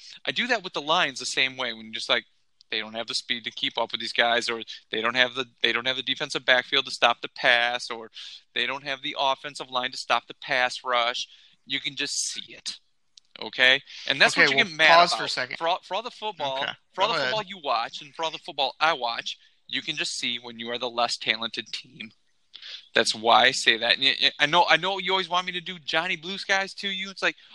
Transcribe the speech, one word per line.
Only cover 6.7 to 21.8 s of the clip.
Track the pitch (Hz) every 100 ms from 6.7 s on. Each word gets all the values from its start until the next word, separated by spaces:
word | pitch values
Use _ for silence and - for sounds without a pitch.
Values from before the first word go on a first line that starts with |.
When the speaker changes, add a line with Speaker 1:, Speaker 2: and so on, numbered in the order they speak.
| 139 127
Speaker 1:
to |
stop | - 120 -
the | -
pass, | - 135 120 120 123 -
or | 117 113 - - - _
they | 117 123
don't | 139
have | 143 135
the | 147 -
offensive | 139 135 147 139 135
line | 127 127
to | -
stop | - 120 -
the |
pass | - - 131 127 -
rush. | 127 123 120 123 - - _ _ -
You | 135
can | 147 135
just | 143 - -
see | 107 -
it. | 120 - - _ _ _ - - -
Okay? | 110 139 127 135 - - -
And | 143
that's | 220 -
Speaker 2:
Okay, |
Speaker 1:
what | 151
you | 135
Speaker 2:
well, | 208
Speaker 1:
get |
mad | 156 156 165
Speaker 2:
pause | 175
Speaker 1:
about. | -
Speaker 2:
for | 143
a |
second. | 139 127 -
Speaker 1:
For | 165
all, | 185
for | - 190
all |
the | 233
football, | - 214 - 139 135
Speaker 2:
Okay, | 131 - _
Speaker 1:
for | -
all | 208
Speaker 2:
go |
Speaker 1:
the | 160
Speaker 2:
ahead. | 131
Speaker 1:
football | 214 185
you | 196
watch | 139 117 123 -
and | 147
for | 147 160
all |
the | 160
football | - 147 135 -
I | 156
watch, | 147 120 120 - - _ _ -
you | 127
can | 156 151
just | 165 -
see | 127 120
when | 120 113
you | 117
are | 120
the | 123
less | 117 117 -
talented | 123 110 113 - 110
team. | -